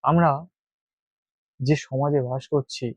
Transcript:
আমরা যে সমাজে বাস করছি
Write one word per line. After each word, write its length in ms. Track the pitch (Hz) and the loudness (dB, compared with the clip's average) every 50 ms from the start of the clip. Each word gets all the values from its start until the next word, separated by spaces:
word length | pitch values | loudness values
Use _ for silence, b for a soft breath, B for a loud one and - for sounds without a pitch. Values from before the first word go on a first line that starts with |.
| - | 2
আমরা 280 | 127 156 170 170 156 139 143 170 180 _ _ _ _ _ _ _ _ _ _ _ _ _ _ _ _ _ _ _ _ _ _ | 2 4 4 4 4 2 0 -6 -14 _ _ _ _ _ _ _ _ _ _ _ _ _ _ _ _ _ _ _ _ _ _
যে 160 | 131 131 151 143 | 0 0 0 0
সমাজে 420 | - - 135 131 139 147 147 143 | 0 -6 -4 -2 0 2 0 0
বাস 220 | 127 123 127 131 - - | 0 -2 -6 -8 -6 -2
করছি 400 | - 147 131 _ - - 131 120 - | -2 -2 -2 _ -10 -8 -8 -8 -8